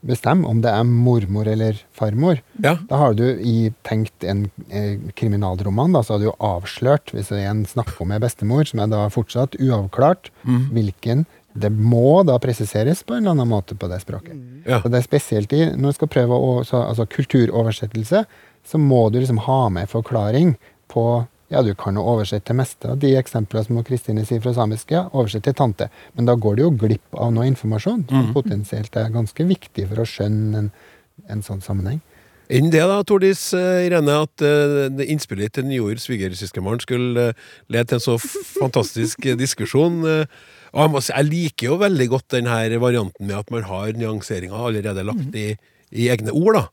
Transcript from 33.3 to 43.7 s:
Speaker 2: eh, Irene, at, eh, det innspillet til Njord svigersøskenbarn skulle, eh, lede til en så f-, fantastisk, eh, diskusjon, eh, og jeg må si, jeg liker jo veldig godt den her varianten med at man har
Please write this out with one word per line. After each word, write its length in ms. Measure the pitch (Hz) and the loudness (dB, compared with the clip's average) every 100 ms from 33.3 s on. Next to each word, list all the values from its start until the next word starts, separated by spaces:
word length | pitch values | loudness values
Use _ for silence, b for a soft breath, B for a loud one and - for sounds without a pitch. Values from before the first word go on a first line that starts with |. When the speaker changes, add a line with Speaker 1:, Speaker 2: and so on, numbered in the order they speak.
| 196 - | 0 -2
Speaker 2:
eh, 340 | 185 180 185 180 | 0 2 2 2
Irene, 320 | 175 147 147 | 2 4 2
at, 200 | 151 - | 0 0
eh, 460 | 147 147 147 143 135 | 2 4 2 0 -2
det 200 | 135 139 | -4 -4
innspillet 420 | 151 - 95 107 | -4 -4 -6 -4
til 100 | - 131 | -4 -4
Njord 320 | 131 104 117 | -2 -2 -4
svigersøskenbarn 840 | - 120 95 90 98 - 92 117 | -6 -4 -4 -6 -10 -6 -4 -6
skulle, 360 | - 123 123 120 120 | -4 -2 0 0 0
eh, 40 | 113 B B B | -2 B B B
lede 200 | 117 120 | -2 0
til 80 | 123 | 0
en 40 | |
så 160 | 120 117 | 0 -2
f-, 400 | - 403 - 381 | -2 -10 -8 -2
fantastisk, 640 | 131 123 107 113 113 - 135 | 0 0 0 -2 -4 -4 -4
eh, 100 | 123 | -2
diskusjon, 720 | 131 - 104 131 170 170 160 | -2 -4 0 2 2 2 0
eh, 200 | 156 151 B B B B | 0 -2 B B B B
og 60 | - 156 | 2 2
jeg 60 | |
må 100 | 143 | 2
si, 120 | 120 | -2
jeg 120 | 131 147 | 0 0
liker 420 | 165 160 - 120 | 0 -2 -4 -2
jo 100 | 170 | 0
veldig 320 | 202 170 127 | 2 2 2
godt 180 | 131 - | 0 -2
den 160 | 127 120 | -2 0
her 240 | 117 113 117 | 0 0 0
varianten 460 | 123 120 98 - 101 | 2 0 -2 -6 -6
med 80 | 101 | -6
at 120 | 101 | -6
man 120 | 117 | -8
har 280 | 98 | -6